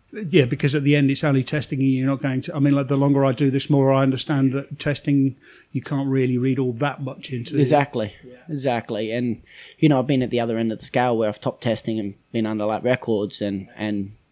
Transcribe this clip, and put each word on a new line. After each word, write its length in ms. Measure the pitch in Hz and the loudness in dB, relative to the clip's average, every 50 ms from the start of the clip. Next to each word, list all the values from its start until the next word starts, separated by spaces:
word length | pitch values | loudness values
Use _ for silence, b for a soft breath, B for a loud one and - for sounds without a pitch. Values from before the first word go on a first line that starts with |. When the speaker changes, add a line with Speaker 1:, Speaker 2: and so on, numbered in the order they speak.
| _ _ | _ _
Speaker 1:
Yeah, 320 | - 214 220 151 143 160 127 | -14 -10 -6 2 4 4 4
because 320 | 120 135 - - 139 135 | 4 0 -2 -2 0 0
at 80 | 151 139 | 0 2
the 100 | 143 147 | 2 2
end 160 | 147 139 135 | 4 4 2
it's 140 | 139 - - | 2 0 0
only 180 | 147 139 131 | 2 2 2
testing 380 | 123 - - 147 - - 151 131 | 0 0 -4 -6 -4 -4 -4 0
and 80 | 135 135 | 0 2
you're 180 | 131 131 127 | 2 2 0
not 160 | 135 139 131 | -2 -2 -2
going 200 | - 135 131 131 | -2 -4 -4 -4
to, 120 | - - - | -6 -6 -2
I 60 | 147 | 0
mean, 140 | 139 143 139 | 2 4 4
like, 120 | 139 139 | 2 2
the 100 | 127 143 | 0 0
longer 280 | 135 139 143 139 139 139 | 2 4 4 4 4 4
I 80 | 135 | 2
do 180 | 123 113 135 135 | 2 2 2 2
this, 180 | 127 135 - - | 2 0 0 2
more 240 | 147 139 135 135 | 4 4 6 4
I 100 | 135 135 | 4 4
understand 500 | 135 135 131 123 - - 151 135 135 131 | 4 2 0 -2 -2 -2 0 2 2 2
that 260 | 127 139 139 - 147 - | 0 -2 -8 -8 -12 -6
testing, 560 | - 151 139 - - 147 143 139 135 135 120 B B B B B B B | -4 -4 -4 -2 -2 0 2 2 2 0 -2 B B B B B B B
you 80 | - 131 | -10 -8
can't 260 | - - 151 135 139 135 | -6 -4 -4 -4 -2 0
really 300 | 135 135 127 127 127 120 | 0 2 2 2 0 0
read 220 | 127 135 131 139 | 0 0 0 0
all 120 | 131 127 117 | -2 -2 -2
that 280 | 117 147 143 131 - | -2 -4 -4 -4 -6
much 300 | 139 127 139 - - - | -10 -10 -10 -12 -12 -10
into 240 | 135 117 123 - 147 | -10 -8 -8 -4 2
it. 40 | 147 | 2
Speaker 2:
Exactly. 520 | 139 123 156 143 139 - - 120 107 107 - - - | 4 4 4 4 2 2 -2 -4 -6 -6 -8 -14 -20
Speaker 1:
Yeah. 120 | - - - - 170 | -20 -20 -20 -14 -10
Speaker 2:
Exactly. 640 | 151 139 127 135 120 113 - - 117 104 113 107 | -8 -4 -2 -2 -2 -2 -4 -6 -6 -6 -4 -4
And, 320 | 113 123 123 120 110 - - B B B B B B B | -4 -2 -2 -2 -4 -6 -10 B B B B B B B
you 100 | 160 156 | 4 4
know, 100 | 143 131 | 4 4
I've 80 | 123 | 2
been 160 | 143 143 131 | 2 0 0
at 80 | 127 101 | 0 0
the 80 | 117 120 | 0 -2
other 160 | 117 117 110 | 0 0 -2
end 140 | 113 117 110 | -2 -2 -2
of 80 | 107 - | -4 -6
the 60 | - | -8
scale 320 | - - 127 123 123 117 | -4 -2 0 2 2 2
where 120 | 113 113 104 | 2 0 0
I've 120 | 104 - | -2 -2
top 200 | - 127 - - | -4 -6 -6 -2
testing 380 | - 123 110 - - 113 110 110 | -2 -2 -2 -2 -2 -4 -4 -4
and 160 | 101 101 101 _ _ _ | -4 -6 -8 _ _ _
been 160 | - 120 110 | -4 -2 -2
under 180 | 107 110 107 104 | -2 -2 -2 -2
lap 200 | 107 110 - - | -2 -2 -2 0
records 560 | 123 127 123 - - 110 101 107 95 - - | 0 0 0 0 -2 0 0 0 -4 -6 -6
and, 280 | 107 101 98 98 95 - - | -6 -4 -4 -6 -8 -10 -10
and 360 | - 104 107 104 101 98 98 107 _ _ _ | -8 -6 -6 -4 -6 -6 -8 -12 _ _ _